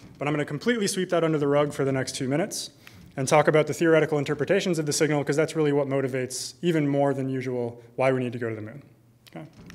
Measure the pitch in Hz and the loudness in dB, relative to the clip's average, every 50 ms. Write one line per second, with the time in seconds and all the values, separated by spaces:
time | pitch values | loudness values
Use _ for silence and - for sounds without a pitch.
0 | - - - - 139 143 151 147 147 147 147 139 - 226 247 233 202 185 - 190 | -20 -20 -12 -6 -4 -2 -2 -2 -2 -4 -6 -2 0 0 0 2 0 -2 -2 -2
1 | 185 185 185 170 165 160 160 147 147 143 143 143 147 147 - - 139 135 135 131 | -2 0 2 2 2 2 2 2 2 2 4 2 2 2 0 -2 -2 0 0 0
2 | 127 - - - 139 123 139 156 196 240 - - - - - _ - - - - | -2 -4 -6 -6 -4 -2 0 -2 -2 -2 -6 -10 -10 -12 -16 _ -20 -20 -20 -20
3 | - - - 143 135 131 160 151 147 - 151 156 147 147 135 - 175 165 160 156 | -20 -14 -8 -6 0 4 4 6 6 6 4 4 2 2 0 0 4 6 6 6
4 | 151 147 156 147 139 147 147 127 139 123 175 196 185 190 170 156 151 147 139 - | 4 4 0 -2 -2 -2 -2 -4 0 0 0 0 2 0 -2 -2 -2 -2 0 0
5 | 160 143 151 147 139 160 143 151 156 151 - 160 151 147 143 143 139 135 135 139 | 0 2 2 0 0 0 0 0 0 0 0 0 0 2 2 0 0 0 -2 -2
6 | 135 127 127 131 127 123 - - - - - - - 175 160 160 147 143 143 139 | -2 -2 -2 -4 -4 -6 -6 -10 -10 -12 -12 -2 -2 0 2 2 2 2 2 2
7 | 143 139 135 139 131 135 131 131 131 131 123 123 120 120 120 - - - - - | 2 2 0 0 -4 -4 -4 -4 -4 -4 -4 -4 -4 -6 -8 -12 -20 -14 -4 0
8 | 127 135 131 127 127 123 120 120 120 113 113 107 107 110 123 143 - - - _ | 2 2 2 2 -2 -4 -4 -4 -6 -6 -6 -8 -10 -14 -14 -18 -20 -20 -20 _
9 | _ _ _ _ _ - - 165 156 151 - - - - - | _ _ _ _ _ -20 -18 -18 -18 -18 -20 -20 -20 -20 -20